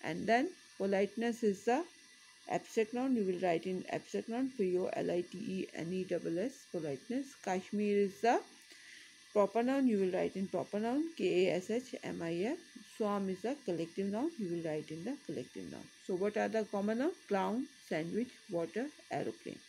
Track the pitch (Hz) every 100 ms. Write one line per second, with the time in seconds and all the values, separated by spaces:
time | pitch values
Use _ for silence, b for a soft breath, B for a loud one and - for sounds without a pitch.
0 | 135 170 196 233 349 - - - 196 190
1 | 202 - 233 226 220 196 - 254 349 -
2 | - - - - - - - - 220 240
3 | 269 247 190 180 185 165 185 185 - -
4 | - 202 208 233 269 254 185 180 185 -
5 | 170 175 175 180 - 185 - - 165 185
6 | 185 170 165 165 233 - - 180 156 135
7 | - 240 269 - - 185 - 208 208 202
8 | 202 190 226 320 - - B B B B
9 | B B - 208 196 226 240 277 254 208
10 | 185 180 175 190 190 180 135 208 226 269
11 | 330 - 185 170 185 165 185 226 254 -
12 | 165 175 165 170 214 349 - - - -
13 | 208 202 190 185 220 285 - 165 165 -
14 | 196 208 311 330 185 170 160 151 151 160
15 | 190 285 - 139 - - 85 53 - -
16 | - 180 202 208 208 220 208 202 202 226
17 | 302 392 - 196 185 226 285 - - 170
18 | 170 196 240 - - 170 165 202 285 -
19 | - 139 - - - -